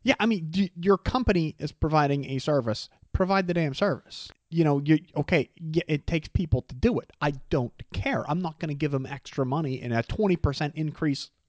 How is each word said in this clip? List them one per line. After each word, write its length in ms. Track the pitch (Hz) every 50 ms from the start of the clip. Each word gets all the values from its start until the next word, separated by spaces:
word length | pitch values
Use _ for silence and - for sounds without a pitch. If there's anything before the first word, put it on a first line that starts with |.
| -
Yeah, 100 | 240 - -
I 60 | 208
mean, 240 | 233 220 175 165 156 165
y-, 140 | 190 196 170 - 175
your 180 | 170 202 196
company 560 | 180 - - - 262 240 226 196 170 160 160 - -
is 120 | 156 151 -
providing 520 | - 165 151 156 151 147 139 143 143 139 131
a 80 | 135 131
service 500 | - 156 147 139 117 113 104 - - - _ _ _ _ -
provide 320 | - 185 180 196 196 185
the 60 | 175 170
damn 200 | 170 160 143 131
service. 560 | - 202 196 131 95 - - - - - - - _ _ -
You 140 | 165 165 160
know, 160 | 151 143 143 143
you, 140 | 151 156 151 - - -
okay, 320 | 151 147 - 185 151 - - _ -
y-, 220 | 165 156 156 170 -
it 180 | - 156 143 -
takes 220 | - 170 160 -
people 340 | - - - 175 - 208 202 -
to 120 | - 123
do 240 | 127 - 247 214 135
it. 120 | - - - -
I 100 | 147 151 143 127 - -
don't 240 | 165 135 120 117 - - - - -
care. 300 | - - 277 262 - - -
I'm 100 | 156 180
not 180 | 180 160 156 -
gonna 140 | 165 156 143
give 160 | 139 151 143
them 140 | 139 135 131
extra 380 | 131 139 139 - - - 147 131
money 360 | 127 139 165 156 131 131 127
and 100 | - 120 117
a 100 | 117 117
twenty 320 | - - - 214 190 175
percent 380 | - - 147 135 - 151 147 -
increase 560 | 156 156 151 - - 165 151 139 - - - _ _ _